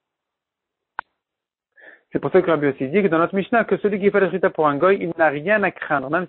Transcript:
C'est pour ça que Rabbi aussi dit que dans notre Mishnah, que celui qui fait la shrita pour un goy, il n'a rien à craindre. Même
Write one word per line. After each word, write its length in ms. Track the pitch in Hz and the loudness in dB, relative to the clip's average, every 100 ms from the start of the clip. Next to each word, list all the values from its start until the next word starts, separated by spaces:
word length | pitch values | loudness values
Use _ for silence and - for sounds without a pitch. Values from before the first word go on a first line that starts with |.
| _ _ _ _ _ _ _ _ _ - - _ _ _ _ _ _ _ - - _ | _ _ _ _ _ _ _ _ _ -18 -18 _ _ _ _ _ _ _ -20 -20 _
C'est 80 | - | -6
pour 120 | 143 | 0
ça 100 | 185 | 2
que 80 | 180 | 2
Rabbi 180 | 156 143 | 2 0
aussi 200 | 131 135 | -2 -2
dit 160 | 185 | 0
que 40 | 190 | 2
dans 120 | 160 | 2
notre 160 | 170 196 | 0 -2
Mishnah, 300 | 180 233 208 | 0 0 0
que 120 | 185 | 0
celui 220 | 208 202 | -2 0
qui 100 | 202 | 0
fait 100 | 202 | 2
la 100 | 185 | 0
shrita 200 | 180 185 | 0 -2
pour 180 | 180 151 | 0 0
un 100 | 139 | 2
goy, 200 | 175 202 | 2 2
il 140 | 175 165 | -2 0
n'a 120 | 160 | 0
rien 320 | 143 160 214 | 0 -2 0
à 100 | 196 | 0
craindre. 380 | - - 147 131 | -4 -4 -4 -2
Même 180 | 165 | -4